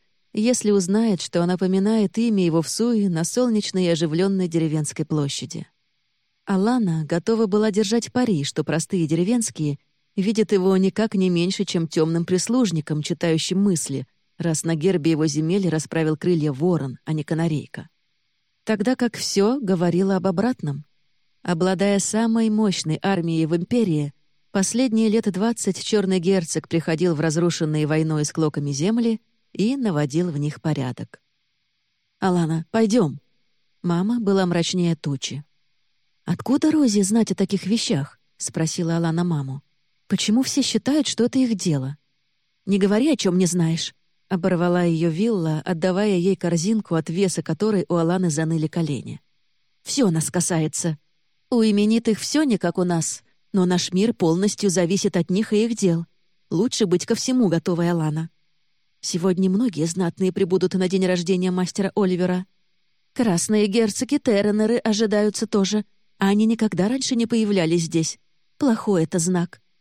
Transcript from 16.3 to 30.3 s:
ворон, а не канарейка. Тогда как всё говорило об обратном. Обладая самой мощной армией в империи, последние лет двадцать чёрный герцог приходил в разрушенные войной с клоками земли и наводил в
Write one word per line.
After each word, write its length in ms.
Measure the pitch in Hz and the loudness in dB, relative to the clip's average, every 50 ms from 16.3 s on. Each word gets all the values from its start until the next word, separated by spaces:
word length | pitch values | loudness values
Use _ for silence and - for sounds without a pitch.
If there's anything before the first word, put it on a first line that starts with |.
| 180 160 147 151 | 0 0 0 -2
ворон, 480 | 135 127 160 185 175 151 135 135 127 - - | -2 0 0 0 0 0 -2 -4 -10 -10 -8
а 100 | - 156 | -6 -4
не 100 | 156 143 | -4 -4
канарейка. 640 | - 165 156 165 170 160 139 - - - - - - _ _ _ _ _ _ _ _ _ _ _ _ _ _ - | -4 -2 -2 -2 -2 -2 -4 -6 -8 -14 -16 -16 -16 _ _ _ _ _ _ _ _ _ _ _ _ _ _ -6
Тогда 320 | - 220 196 208 247 262 | -4 -2 -2 0 0 0
как 200 | - 247 233 - - | 0 -2 -4 -4 -4
всё 420 | - - - 196 196 220 262 294 | -8 -4 0 2 2 2 2 0
говорило 580 | 247 180 190 160 180 170 165 180 196 190 196 185 | 0 -2 0 2 2 2 2 2 2 2 0 0
об 100 | 175 196 | 0 -2
обратном. 580 | 180 170 208 247 254 - - 147 139 143 - _ _ _ _ _ _ _ _ _ _ _ | 0 0 0 -2 -2 -4 -6 -8 -8 -8 -10 _ _ _ _ _ _ _ _ _ _ _
Обладая 560 | - - 175 160 180 190 190 175 196 202 202 196 | -4 -4 -2 0 0 0 0 2 2 2 2 0
самой 520 | 196 - - 220 233 226 226 226 226 220 | 0 0 -2 0 0 2 2 2 2 2
мощной 500 | 214 214 220 202 175 - - 156 156 - | 2 2 2 0 0 -2 -2 -4 -4 -2
армией 460 | - 196 196 180 165 165 165 160 160 151 | -2 -2 0 0 0 -2 0 0 0 0
в 80 | 170 | 0
империи, 580 | 170 185 - 247 247 226 185 156 151 147 143 - _ _ _ _ _ _ _ | -2 -2 0 0 0 2 2 0 0 -2 -4 -6 _ _ _ _ _ _ _
последние 580 | - 202 185 - - 226 220 - 220 220 226 220 | -2 -2 -2 0 0 0 0 2 2 2 2 2
лет 220 | 202 226 - 208 | 2 2 0 0
двадцать 520 | 175 180 208 233 233 - - 208 180 - - | -2 0 0 -2 -2 -2 -2 -4 -4 -4 -4
чёрный 360 | - 220 208 190 185 190 185 | -2 0 0 2 2 0 0
герцог 480 | 165 190 196 190 170 - - 160 - - | 2 2 2 2 0 -2 -4 -6 -6 -2
приходил 480 | - 165 - - 160 151 180 175 165 | -2 -2 -2 0 -2 0 0 0 0
в 60 | 143 | 0
разрушенные 640 | 165 160 147 170 175 175 - - 165 156 151 151 151 147 | 0 0 0 2 0 0 0 0 -2 -2 0 0 0 0
войной 360 | 156 156 160 156 156 151 147 | 2 0 0 0 0 -2 -2
с 80 | - | -2
клоками 400 | - 165 160 151 - 147 143 143 | -2 0 -2 0 0 -2 -4 -4
земли 480 | 143 135 160 202 226 240 226 233 226 - _ _ _ _ _ _ - | -4 -2 -2 0 0 0 0 0 -2 -4 _ _ _ _ _ _ -4
и 220 | - 190 226 277 | -2 0 0 0
наводил 540 | 277 247 214 160 147 147 139 131 165 180 | 0 0 0 0 0 0 0 0 0 -2
в 80 | 180 | -2